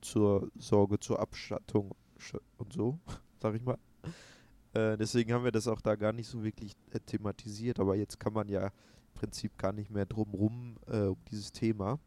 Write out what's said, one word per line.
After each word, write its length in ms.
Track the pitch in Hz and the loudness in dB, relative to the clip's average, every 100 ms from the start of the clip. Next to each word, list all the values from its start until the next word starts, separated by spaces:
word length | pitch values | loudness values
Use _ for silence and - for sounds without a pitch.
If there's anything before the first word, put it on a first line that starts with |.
zur 500 | - - 104 98 - - | 0 4 6 4 2 -10
Sorge, 420 | - 104 101 104 | 2 4 6 2
zur 220 | - 117 | 0 -2
Abschattung 720 | - - - - - 214 202 - _ - | -2 -6 -8 -8 0 0 0 -10 _ -20
sch-, 220 | - - _ _ | -12 -12 _ _
und 140 | 107 | -10
so, 260 | 90 107 156 - | -2 -2 -2 -8
<laughs> 340 | - - _ | -14 -14 _
sag 140 | 110 | -4
ich 80 | 107 | -2
mal. 160 | 123 127 _ _ - - - - - - _ | -2 -4 _ _ -14 -12 -18 -20 -20 -20 _
Äh, 220 | 110 110 107 | 2 2 2
deswegen 360 | 107 120 113 | 2 4 4
haben 120 | 120 | 4
wir 80 | 123 | 4
das 160 | 110 113 | 2 2
auch 120 | 110 | 0
da 160 | - 107 | 2 2
gar 160 | 107 | 2
nicht 160 | 113 113 | -2 -6
so 140 | 120 | -4
wirklich, 300 | 107 - 104 - - | -4 -4 -12 -14 -8
äh, 80 | 110 | -8
thematisiert, 800 | - 107 104 98 - 104 117 120 | -4 -4 -2 -6 -8 -6 -4 2
aber 160 | 98 | 2
jetzt 240 | 98 104 - | 2 -2 -4
kann 140 | - | -2
man 160 | 107 104 | -2 0
ja 180 | 98 98 | 0 -2
im 480 | - _ - _ | -6 _ -20 _
Prinzip 420 | - - - - - | -10 -8 -6 -8 -2
gar 140 | 95 | -2
nicht 180 | 104 104 | -2 -4
mehr 160 | 107 98 | -2 -2
drum 240 | 110 104 | 0 -2
rum, 460 | 98 107 120 120 110 - | 2 0 0 -10 -14 -4
äh, 160 | 113 | 2
um 160 | 101 92 - | 2 0 -4
dieses 220 | 107 98 | -8 -8
Thema. 460 | - 113 107 98 143 | -2 0 0 0 -2